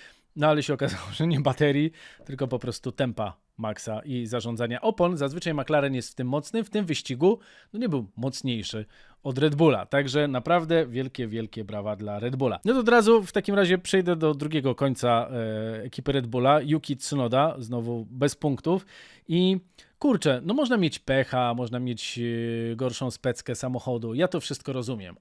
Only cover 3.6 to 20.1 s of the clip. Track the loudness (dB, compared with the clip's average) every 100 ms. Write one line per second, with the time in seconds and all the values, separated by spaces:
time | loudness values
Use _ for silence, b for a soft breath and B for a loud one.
3.6 | -6 -6 -8 -8 -6 -6 -4 -4 -4 -4
4.6 | -4 -2 -2 2 0 2 -4 -4 -4 -4
5.6 | 0 2 2 -2 -6 -6 -2 -2 -2 -4
6.6 | -2 -2 -2 -4 -4 2 4 2 B B
7.6 | B -4 -2 -2 -4 -4 -6 -4 -4 -4
8.6 | -4 -8 -10 b b b -6 0 2 6
9.6 | 4 4 2 0 2 0 0 0 2 2
10.6 | 4 2 2 -2 -6 -6 -4 -4 -6 -10
11.6 | -8 -6 -6 -6 -6 -4 -4 -2 -2 0
12.6 | 0 2 6 6 8 6 4 -2 2 2
13.6 | 4 2 2 2 2 2 2 0 -2 0
14.6 | 0 2 0 2 2 2 2 -4 -4 -4
15.6 | -6 -8 -10 -6 -2 -2 0 2 4 4
16.6 | 4 0 0 -6 -2 0 2 4 2 0
17.6 | -6 -6 -4 -6 -8 -2 0 0 -2 0
18.6 | 0 0 -2 B B B -2 2 4 2
19.6 | -4 b b _ 2